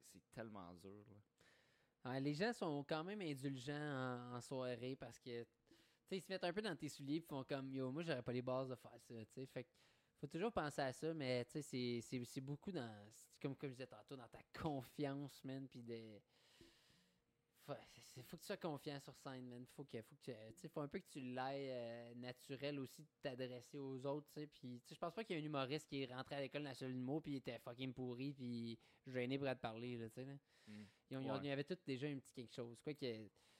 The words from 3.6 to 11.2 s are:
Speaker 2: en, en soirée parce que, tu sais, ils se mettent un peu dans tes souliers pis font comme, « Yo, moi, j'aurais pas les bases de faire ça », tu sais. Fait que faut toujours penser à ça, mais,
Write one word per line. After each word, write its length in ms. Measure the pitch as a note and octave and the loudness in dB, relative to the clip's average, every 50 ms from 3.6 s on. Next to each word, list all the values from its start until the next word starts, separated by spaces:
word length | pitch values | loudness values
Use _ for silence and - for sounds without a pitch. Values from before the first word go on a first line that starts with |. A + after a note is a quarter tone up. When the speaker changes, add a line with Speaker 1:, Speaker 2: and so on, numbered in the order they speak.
| A#2+ C#3+ D3 | 0 0 0
Speaker 2:
en, 640 | D3 D3+ D3 C#3 C3 C3 B2+ B2 B2 B2 B2 B2 | 2 2 2 2 2 4 2 2 0 -2 -2 -4
en 40 | A#2+ | -4
soirée 540 | - - C#3 B2+ B2+ B2+ B2 A2+ B2 B2+ C3+ | -2 -2 0 0 2 2 2 0 0 -2 -2
parce 220 | - C3+ A#2 A#2+ - | -2 -4 -8 -10 -8
que, 240 | - B2+ A#2+ A#2 | -6 -4 -4 -4
tu 60 | A2+ - _ _ _ - - - - - - _ _ | -4 -6 _ _ _ -20 -20 -20 -20 -20 -20 _ _
sais, 100 | - F#3+ | -2 -2
ils 40 | F#3+ | -2
se 60 | - - | 0 0
mettent 140 | F#3+ F3+ - | 0 2 4
un 80 | F3 | 4
peu 100 | E3+ G#3+ | 4 4
dans 140 | A3 G#3 D#3 | 2 2 0
tes 120 | - D3+ C3+ | 0 -2 -4
souliers 320 | - - C#3+ C3+ D3+ E3+ | -4 -2 2 2 2 2
pis 60 | - | 2
font 160 | - D3+ C3+ B2+ | 0 -2 -2 0
comme, « 260 | - D3 C3+ C3+ C3+ C3+ | 2 0 0 2 0 2
Yo, 160 | C3+ C3 B2+ | 2 2 2
moi, 120 | C3 D#3+ | 2 2
j'aurais 200 | E3+ E3 C#3+ B2 | 2 2 2 2
pas 100 | A#2+ - | 2 2
les 80 | A#2+ B2 | 2 4
bases 280 | B2 B2+ B2+ C3 C3+ B2+ | 4 4 4 4 4 2
de 60 | B2+ | 0
faire 220 | - - - A#2+ A#2 | -4 -6 -12 -16 -16
ça », 140 | - - B2 A2+ G#2+ | -12 -10 -8 -8 -8
tu 60 | - - | -8 -6
sais. 120 | C3 C3+ | -6 -6
Fait 180 | - - C3 A#2+ | -4 -4 -6 -6
que 60 | - _ - - - - _ _ _ _ _ | -6 _ -20 -20 -20 -20 _ _ _ _ _
faut 80 | - C#3 | -6 -2
toujours 240 | - D#3+ G3 A#3 | 0 2 2 4
penser 280 | - F#3+ D#3 D3 - - | 4 4 4 4 4 4
à 120 | C#3 C3 | 4 4
ça, 200 | B2+ - D#3 D#3+ | 2 2 2 2
mais, 320 | E3 D#3 | 2 4